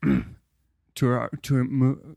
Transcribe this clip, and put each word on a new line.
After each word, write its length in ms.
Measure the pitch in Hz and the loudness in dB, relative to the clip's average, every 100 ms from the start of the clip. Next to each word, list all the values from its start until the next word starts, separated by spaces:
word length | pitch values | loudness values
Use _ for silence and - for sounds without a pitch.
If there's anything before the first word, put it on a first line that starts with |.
<clears throat> 320 | - 131 - - _ _ _ _ _ - | 0 0 -2 -14 _ _ _ _ _ -2
tour 220 | 131 123 | 0 0
ar-, 100 | 117 143 | -4 -8
tour 220 | - 135 127 | -2 0 0
mo-, 320 | 135 131 139 - | 2 2 0 -8